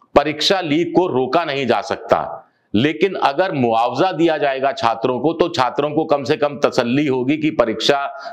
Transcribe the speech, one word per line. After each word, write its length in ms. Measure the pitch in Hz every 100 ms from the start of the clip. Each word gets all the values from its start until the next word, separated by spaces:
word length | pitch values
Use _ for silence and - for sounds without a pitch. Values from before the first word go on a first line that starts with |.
| _ -
परीक्षा 440 | 143 147 - 190
लीक 320 | 175 147 170 156
को 100 | 180
रोका 380 | 127 131 156 165
नहीं 220 | 143 127
जा 140 | 110
सकता, 640 | 95 98 - 85 76 - - _ _ 101
लेकिन 400 | 139 156 190 180
अगर 380 | 131 139 190
मुआवजा 600 | 147 120 113 120 123 190
दिया 260 | 165 165 156
जाएगा 340 | 143 135 135
छात्रों 480 | 131 117 113 127 127
को, 120 | 139
तो 160 | 165 175
छात्रों 420 | 170 127 - 147
को 140 | 151 156
कम 200 | 143 135
से 120 | 151
कम 240 | 147 135 127
तसल्ली 420 | 123 120 131 151
होगी 300 | 131 127 151
कि 140 | 147
परीक्षा 800 | - 110 107 - 139 139 - -